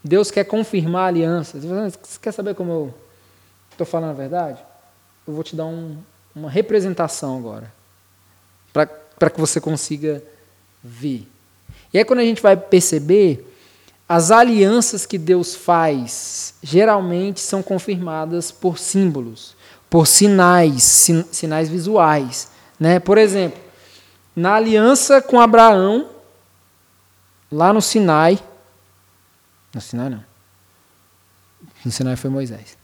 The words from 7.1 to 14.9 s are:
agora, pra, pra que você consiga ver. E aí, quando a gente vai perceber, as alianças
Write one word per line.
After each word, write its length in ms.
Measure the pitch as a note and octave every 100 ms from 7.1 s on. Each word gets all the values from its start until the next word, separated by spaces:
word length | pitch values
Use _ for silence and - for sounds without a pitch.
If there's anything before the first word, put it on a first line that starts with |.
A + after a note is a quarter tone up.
| - C#3 C3
agora, 340 | A#2 G#2+ A2 _ _ _ _ _ _ _ _ _ _
pra, 140 | C#3+ D3+
pra 420 | - - _ E3
que 100 | -
você 220 | D#3 E3
consiga 600 | D#3 D3+ - D3 D3+ C#3+ - _ _ _ _ _
ver. 460 | A#2+ A#2 C#3+ B2 G2+ _ _ _ - - _
E 60 | F#3
aí, 60 |
quando 160 | A3 B3
a 40 |
gente 160 | A#3 A3
vai 160 | G#3 F#3+
perceber, 920 | - F#3 - D#3 D3 G3+ F#3+ C3 - _ _ _ _ _ _
as 220 | E3+ E3
alianças 760 | A3+ B3 A3 G3 A#3 A#3